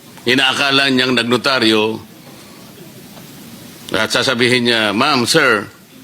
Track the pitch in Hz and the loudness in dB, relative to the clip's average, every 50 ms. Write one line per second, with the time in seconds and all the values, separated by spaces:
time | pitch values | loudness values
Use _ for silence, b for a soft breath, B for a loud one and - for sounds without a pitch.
0 | - - - - - 120 127 135 135 131 127 131 143 139 135 135 139 139 131 127 | -20 -20 -20 -6 -2 0 2 2 2 2 0 0 0 0 2 2 2 2 2 0
1 | 127 131 127 120 117 120 123 117 - 143 135 127 117 110 110 107 107 110 110 107 | 0 2 0 0 0 0 0 0 2 0 0 2 2 2 4 2 2 0 -2 -6
2 | - - - - - - - - - - - - - - - - - - - - | -10 -16 -20 -20 -20 -20 -20 -20 -20 -20 -20 -20 -20 -20 -20 -20 -20 -20 -20 -20
3 | - - - - - - - - - - - - - - - - - - - 98 | -20 -20 -20 -20 -20 -20 -20 -20 -20 -20 -20 -20 -20 -20 -20 -18 -10 -6 -4 -2
4 | 110 107 - 131 117 135 131 117 127 120 127 123 120 120 117 113 110 104 98 110 | -2 0 0 0 0 0 0 2 2 2 2 2 2 2 2 2 2 0 2 2
5 | 131 151 147 127 117 - - 160 147 131 113 101 104 104 - - - - - - | 2 2 2 0 0 2 2 4 4 4 2 2 0 -4 -12 -20 -20 -20 -20 -20